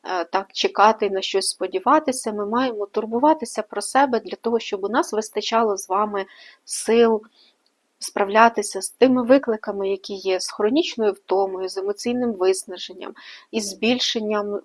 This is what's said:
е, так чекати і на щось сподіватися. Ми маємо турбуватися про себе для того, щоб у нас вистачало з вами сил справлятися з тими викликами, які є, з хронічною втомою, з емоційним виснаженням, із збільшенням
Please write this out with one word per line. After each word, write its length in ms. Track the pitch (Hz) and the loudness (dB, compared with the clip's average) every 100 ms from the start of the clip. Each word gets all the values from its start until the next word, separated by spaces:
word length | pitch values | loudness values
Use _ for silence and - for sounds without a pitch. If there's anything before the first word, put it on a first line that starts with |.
е, 200 | - 180 | -4 -6
так 220 | 170 190 196 | -2 -2 -4
чекати 540 | - 190 202 208 220 202 | -4 -2 4 4 4 -2
і 40 | |
на 120 | 190 | -2
щось 260 | 190 196 190 | -2 -2 -4
сподіватися. 840 | - 190 185 247 302 311 - 226 | -6 -6 -2 2 2 2 -4 -6
Ми 140 | 208 202 | -6 -4
маємо 400 | 233 262 214 202 | -2 -2 -4 -4
турбуватися 760 | 214 220 233 294 311 233 - | -4 -4 0 2 2 -2 -8
про 200 | 214 208 | -6 -8
себе 380 | - 262 277 233 | -2 2 2 0
для 160 | 180 - | -4 -6
того, 220 | 226 233 | -2 -2
щоб 260 | - 202 | -4 -6
у 40 | 196 | 0
нас 240 | 247 - | 0 0
вистачало 640 | 214 214 214 208 226 226 190 | -4 -4 -6 -2 0 2 -2
з 120 | - | -2
вами 380 | 190 208 202 190 - - _ | 0 0 -2 -6 -12 -20 _
сил 580 | - - - 233 233 220 220 _ _ _ _ _ _ _ | -12 -8 2 6 6 4 -4 _ _ _ _ _ _ _
справлятися 840 | - - 202 214 233 233 202 190 | -10 -2 2 6 6 4 -4 -6
з 80 | - | -10
тими 320 | - 262 254 | 2 4 4
викликами, 680 | 233 269 269 214 - 196 196 | 4 4 4 -4 -4 -4 -4
які 240 | 196 - | -4 -6
є, 260 | 196 190 185 | -6 -2 -2
з 100 | - | -4
хронічною 640 | - 214 277 349 - 214 | -2 0 2 0 0 0
втомою, 560 | 196 - 190 190 185 190 | -2 0 0 0 -4 -6
з 80 | 190 | -4
емоційним 560 | 196 202 240 247 240 | -4 -4 -4 -2 -2
виснаженням, 840 | 196 185 185 - 180 - 185 - - - - _ | 2 2 2 -4 -14 -14 -14 -14 -16 -20 -20 _
із 180 | 226 202 | -6 -6
збільшенням 920 | 190 220 247 - 233 214 214 208 202 | -2 0 0 -2 -2 -2 -2 -2 -6